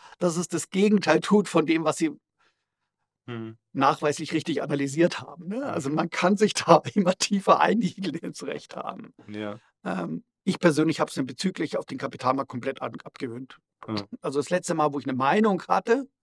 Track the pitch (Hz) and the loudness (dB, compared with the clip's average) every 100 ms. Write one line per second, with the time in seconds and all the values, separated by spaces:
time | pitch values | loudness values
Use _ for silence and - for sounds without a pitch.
0 | - - 175 160 - 160 - 185 208 208 | -20 -4 -2 0 -2 -6 -2 2 4 4
1 | 156 160 - 208 185 165 156 160 160 - | 4 2 6 4 4 2 2 2 0 0
2 | 156 147 _ _ _ _ _ _ _ _ | -2 -4 _ _ _ _ _ _ _ _
3 | _ _ - 117 113 113 _ 139 135 151 | _ _ -12 -10 -12 -14 _ 2 2 4
4 | 151 143 151 160 160 139 147 143 139 143 | 0 -2 -4 -4 -2 -4 -2 -2 -2 2
5 | 175 - - - 170 226 277 - 139 151 | 2 2 -10 -14 -10 -6 -6 -4 -2 -2
6 | 165 - 180 202 214 - - 160 127 - | -2 0 2 4 2 2 6 6 6 0
7 | 180 - - 196 202 165 160 202 185 - | 0 0 0 0 4 4 4 2 0 -4
8 | 190 165 170 160 - - - - - - | -6 -6 -8 -10 -10 -10 -10 -12 -10 -12
9 | - - - 104 104 107 _ _ 185 185 | -16 -20 -14 -8 -8 -10 _ _ -6 -4
10 | 175 - - _ - 170 175 147 156 147 | -6 -8 -12 _ -4 2 2 4 2 0
11 | 156 - 131 127 190 - - 196 - 135 | -2 -4 -6 -4 -4 -4 -4 -6 -6 -8
12 | 131 - 127 135 135 123 123 135 135 - | -8 -4 -2 -2 -4 -8 -8 -6 -10 -10
13 | - - 123 117 135 - _ _ - 107 | -16 -10 -10 -10 -14 -18 _ _ -8 -8
14 | 98 - 160 139 131 180 - 165 151 143 | -8 -10 -6 -4 -2 -2 -2 0 0 0
15 | 135 127 139 190 220 180 - 185 226 254 | -4 0 2 4 4 0 0 0 2 0
16 | 262 _ | 0 _